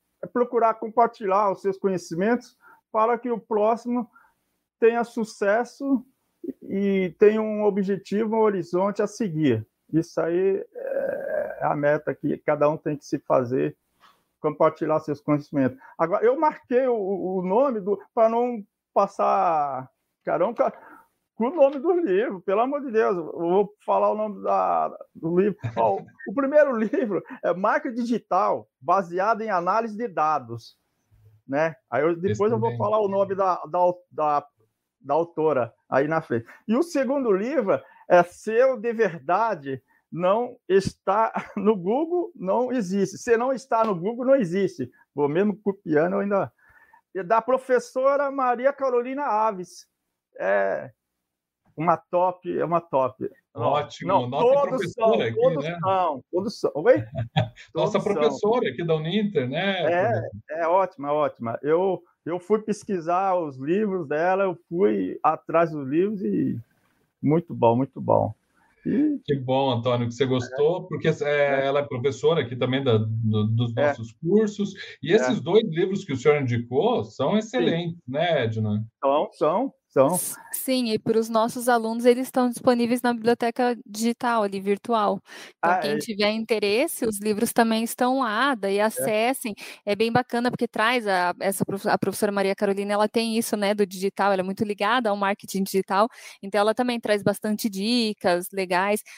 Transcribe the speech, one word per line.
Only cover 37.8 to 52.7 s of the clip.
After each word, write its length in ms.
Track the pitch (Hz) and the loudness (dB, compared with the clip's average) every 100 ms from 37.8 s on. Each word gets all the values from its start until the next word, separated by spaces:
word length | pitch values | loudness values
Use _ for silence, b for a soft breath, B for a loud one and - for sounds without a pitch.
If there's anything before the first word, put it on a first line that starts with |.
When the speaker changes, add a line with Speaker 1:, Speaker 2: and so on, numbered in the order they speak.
| B B - | B B 2
Speaker 1:
é 140 | 175 | 4
Seu 560 | 175 - - 226 262 247 | 4 -2 -4 2 2 2
de 120 | 226 | -4
Verdade 840 | 226 208 160 135 185 226 180 139 131 - _ _ | 0 -2 -2 -2 0 0 -4 -6 -10 -12 _ _
Não 460 | 151 180 214 247 - - | -2 0 2 0 -8 0
Está 640 | 190 190 - - 202 226 - - | 2 2 -4 -2 0 0 -2 -8
<laughs> 80 | - | -2
no 200 | 190 220 | 0 0
Google, 560 | 175 254 320 349 339 - | 0 -2 0 -2 -4 -6
Não 360 | 180 214 247 | -2 0 0
Existe. 480 | 254 180 196 190 208 | -2 -2 0 -2 -2
Se 180 | - 226 | 0 2
não 160 | 254 | 2
está 300 | 262 - 226 | -4 -2 0
no 100 | 220 | 0
Google, 320 | 180 185 240 254 | 0 -4 -4 2
não 100 | 269 | 4
existe. 540 | 180 185 185 - 123 b b | 4 0 -2 -2 -8 b b
Vou 160 | 143 143 | -2 0
mesmo 260 | 156 208 202 | 2 0 0
copiando, 580 | 202 196 175 147 175 | -4 -6 0 2 2
eu 60 | 202 | 0
ainda... 300 | 202 202 139 b b b b b _ 185 | 0 0 -2 b b b b b _ -10
É 80 | |
da 180 | 180 226 | 0 0
professora 880 | 226 262 262 247 - 262 269 277 277 | 2 -2 2 0 0 -2 0 2 0
Maria 420 | 277 254 240 262 | -2 0 0 0
Carolina 520 | 277 269 247 247 269 | 0 0 0 -2 -4
Aves. 640 | 285 214 220 190 175 - - _ _ _ _ - | -2 0 0 -2 -10 -16 -20 _ _ _ _ -6
É 520 | 190 202 196 156 135 - _ _ _ _ _ _ _ - | -2 0 0 -2 -6 -16 _ _ _ _ _ _ _ -4
uma 220 | 165 160 | 0 0
top, 580 | - 175 185 180 175 - | 0 0 0 -2 -6 -4
é 80 | |
uma 160 | 156 | -2